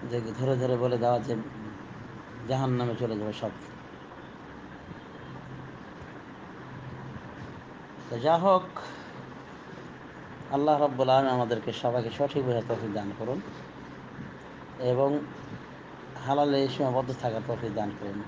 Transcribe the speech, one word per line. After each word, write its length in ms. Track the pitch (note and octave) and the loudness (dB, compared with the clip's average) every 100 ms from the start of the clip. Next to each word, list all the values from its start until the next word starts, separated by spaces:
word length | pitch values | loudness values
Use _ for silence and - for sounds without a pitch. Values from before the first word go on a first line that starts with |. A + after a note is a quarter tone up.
| B2 | -2
যে 100 | A#2+ A2+ A2+ | -2 -2 0
ধরে 160 | C3 C3 | 2 4
ধরে 140 | B2+ B2 | 4 4
বলে 200 | B2 B2 | 4 6
দেওয়া 220 | A#2+ A#2+ | 6 4
যে 140 | A2 A2+ A2 - - - - G2 - - - - A2+ | 4 -2 -2 -8 -10 -10 -12 -12 -12 -12 -12 -10 0
জাহান্নামে 480 | C3 C3 B2 A#2+ A2+ | 2 4 4 2 2
চলে 140 | A#2+ G#2+ | 0 0
যাবে 160 | G#2+ | -2
সব। 200 | G#2 A2 F#2 - - - - - - - - - - - - - - - - B2+ B2+ - - - - - - - - - - - - - - - - - - - - - - - - - - - | -2 -4 -4 -12 -14 -14 -14 -14 -14 -14 -14 -14 -14 -14 -14 -14 -14 -14 -14 -12 -12 -12 -12 -12 -12 -14 -12 -12 -12 -14 -14 -14 -12 -12 -10 -10 -10 -10 -10 -10 -10 -10 -12 -12 -14 -14 -12 -6
তো 80 | A#2 C#3 | 0 4
যা 100 | E3 | 6
হোক, 280 | F#3+ F#3 - - - - - - - - - - - - - - - - - - - | 8 6 4 -8 -10 -10 -12 -12 -12 -12 -14 -14 -14 -12 -12 -14 -14 -14 -14 -14 -2
আল্লাহ 240 | C#3 D3+ D3 | 4 6 8
রাব্বুল 320 | D3 B2+ C3 | 6 6 8
আলামিন 220 | C3 C3+ B2+ | 8 8 4
আমাদেরকে 360 | A#2+ A#2 A#2 A2 | 4 2 0 0
সবাইকে 300 | B2+ A#2+ A#2 A2 | 2 2 0 2
সঠিক 240 | C#3+ C#3+ B2+ | 2 4 4
বোঝার 200 | A#2+ A2 | 2 2
তৌফিক 240 | A2+ A2 | 0 0
দান 160 | G2+ G2+ G2 | -2 -2 -4
করুন 200 | A2+ D3+ G3+ - - - - - - - - - - - - - B2+ | -2 -2 -4 -10 -12 -14 -14 -12 -12 -12 -12 -12 -14 -14 -14 -2 2
এবং 180 | B2 C#3 D3 - - - - - - - - - - B2+ | 4 4 4 -2 -10 -10 -12 -12 -14 -14 -14 -12 -8 0
হালালে 340 | C#3+ D3 C#3 C3+ | 4 6 6 4
সীমাবদ্ধ 360 | C3 C#3 B2 B2+ B2+ | 4 4 4 2 0
থাকার 220 | B2 A2 C3 | 0 0 -2
তৌফিক 240 | A2+ A2+ | -2 0
দান 160 | G2+ G#2 F#2 | 0 -2 -2
করুন। 220 | G#2 G2+ | -6 -6